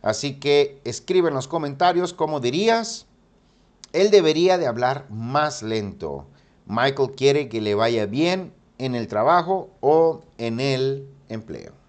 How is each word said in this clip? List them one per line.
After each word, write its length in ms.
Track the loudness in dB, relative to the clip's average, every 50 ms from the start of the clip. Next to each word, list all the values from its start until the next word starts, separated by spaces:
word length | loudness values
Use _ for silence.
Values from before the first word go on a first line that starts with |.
Así 380 | -2 -2 -4 -2 -4 -6 -8 -4
que 420 | 0 2 4 4 4 2 -2 -10 _
escribe 440 | -10 -10 -10 -6 0 2 2 2 2
en 60 | 0
los 140 | -2 -6 -4
comentarios 640 | -6 -4 -4 -4 -2 2 2 2 2 2 -2 -2 -4
cómo 280 | -4 -4 -4 -2 -2
dirías, 680 | -2 -2 0 2 2 2 2 0 -2 -6 -10 -14 -16 _ _ _ _ _ _ _ _ _ _ _ _ _ _ _ -20 -6 _
"Él 180 | 2 4 6
debería 480 | 6 6 6 6 2 4 4 2 2 2
de 80 | 2
hablar 400 | -2 -2 0 0 0 0 -2 -8 -12
más 520 | -12 -10 -8 -2 -2 0 0 -2 -4 -6 -6
lento". 640 | -4 -4 -4 -4 -6 -8 -8 -8 -8 -8 -10 -12 -16 -20 _ _ _ _ _ _
Michael 460 | -6 -2 0 0 0 2 0 -2 -4 -2
quiere 320 | 0 2 2 2 2 -2 -2
que 120 | -4 -4
le 140 | -2 0 0
vaya 320 | 2 2 2 2 0 -2
bien 460 | -2 -2 0 0 0 0 -2 -6 -10 -16 _ _ _ _ _
en 160 | -6 -4 -4
el 140 | -4 -6 -4
trabajo 640 | -2 0 2 4 4 2 2 0 -4 -4 -4 -10 -16 _
o 420 | 0 2 4 4 4 2 0 -2 -10 _ _ _
en 220 | -6 -4 -4 -2
el 480 | -2 -2 0 0 0 -2 -2 -6 -10 -16 -20 -20 _ _
empleo. 440 | -12 -12 -10 -12 -14 -14 -14 -18 -20 _ _